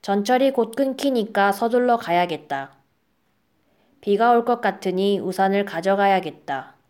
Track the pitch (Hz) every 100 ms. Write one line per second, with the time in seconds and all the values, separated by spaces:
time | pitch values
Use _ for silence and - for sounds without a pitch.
0 | - 202 202 254 269 262 226 226 269 262
1 | 285 254 202 - 202 196 233 240 247 233
2 | 196 175 175 156 - 139 135 _ _ _
3 | _ _ _ _ _ _ _ _ _ _
4 | - 202 233 233 233 240 214 196 190 185
5 | 196 196 185 180 190 196 202 165 185 196
6 | 202 190 170 139 - 139 - _ _